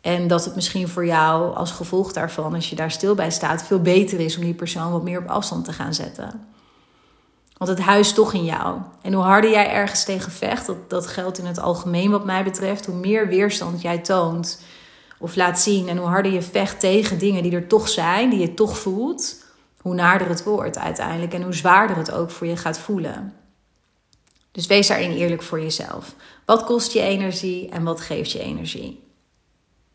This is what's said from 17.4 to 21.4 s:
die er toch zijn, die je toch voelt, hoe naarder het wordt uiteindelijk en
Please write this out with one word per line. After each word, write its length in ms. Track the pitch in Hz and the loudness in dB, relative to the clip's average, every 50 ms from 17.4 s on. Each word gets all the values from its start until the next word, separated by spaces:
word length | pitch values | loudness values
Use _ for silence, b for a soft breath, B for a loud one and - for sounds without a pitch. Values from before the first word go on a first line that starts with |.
| 170 | 0
die 80 | 175 | 0
er 160 | 175 175 175 | 0 -2 2
toch 220 | - 220 214 220 - | 4 4 4 4 2
zijn, 400 | - 196 160 165 180 208 247 262 | 0 0 2 2 2 4 4 4
die 100 | 220 196 | 4 2
je 140 | 175 170 175 | 0 -2 2
toch 240 | - 220 208 - | 0 0 0 0
voelt, 580 | - - 196 185 208 240 302 311 269 - - - b b b b b b b b _ | -4 -4 -4 -2 -2 -2 -4 -4 -4 -6 -8 -8 b b b b b b b b _
hoe 120 | _ 185 175 | _ -4 -2
naarder 360 | 175 175 175 185 190 185 170 | 2 4 4 4 4 2 -2
het 140 | 175 170 - | -2 -2 -2
wordt 340 | 208 214 196 - - - | -2 -2 -2 -2 -4 -6
uiteindelijk 560 | - - 165 165 - - - 165 170 175 175 185 | -6 -6 -6 -4 -4 -6 -4 -4 -4 -6 -6 -6
en 100 | 175 | -6